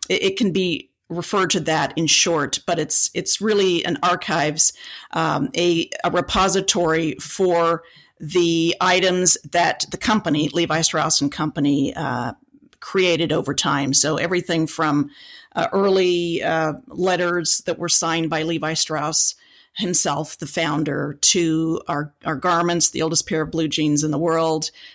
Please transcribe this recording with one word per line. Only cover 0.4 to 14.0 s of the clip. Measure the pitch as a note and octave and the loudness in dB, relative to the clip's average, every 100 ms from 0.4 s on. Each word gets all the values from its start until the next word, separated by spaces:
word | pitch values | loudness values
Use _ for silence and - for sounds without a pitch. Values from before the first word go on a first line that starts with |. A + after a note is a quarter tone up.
| G3+ | 0
be | F3 F#3 E3 - _ - | 0 0 -2 -8 _ -12
referred | E3 - G#3 F3+ | -8 -2 0 2
to | F3+ | 0
that | D3+ D#3 C#3 - | 0 0 0 0
in | D#3+ | 2
short, | - F#3 E3 C#3 - - | 2 2 0 0 -4 -2
but | E3+ | -2
it's, | D#3 - - | 0 2 2
it's | - - - | 0 0 0
really | G#3+ G#3 F#3+ E3+ | 2 2 4 2
an | - - | 0 0
archives, | F3 F3+ - D#3+ D3+ D#3+ - - - - - | 0 0 0 0 0 2 0 0 -18 -18 -8
um, | E3 D#3+ D3 - | -2 0 0 -2
a, | - F3 E3 - - | 0 2 2 -2 -4
a | F3 | -2
repository | F3 F3 - F#3+ F#3+ F#3+ - E3+ D#3+ D#3+ - | -2 0 0 2 2 0 0 2 0 -2 -6
for | - - F#3 E3+ E3 E3 - - _ - | -8 0 2 4 2 0 -6 -20 _ -14
the | D3+ F3+ E3+ E3 E3 - | -2 2 2 2 0 0
items | F3+ F#3 F#3 F3+ F3+ - C#3+ | 2 4 2 4 4 2 0
that | F3 E3+ - - | 0 2 0 -6
the | - | -4
company, | - G#3+ E3+ D3 D3 | 0 0 2 0 0
Levi | F3 E3 D#3+ | 0 0 0
Strauss | D#3+ D#3+ D3+ - | 0 0 0 0
and | C#3+ | 0
Company, | - D3+ D3+ C#3+ C#3+ C3+ | -2 -4 0 2 2 0
uh, | - C#3 B2 B2 - _ _ _ - | -2 -4 -4 -6 -8 _ _ _ -20
created | - F#3+ F#3 E3 E3 | -4 0 2 2 0
over | D#3 D3 | -2 -2
time. | C3 - C#3+ C#3 | -2 0 0 2
So | C3+ | 2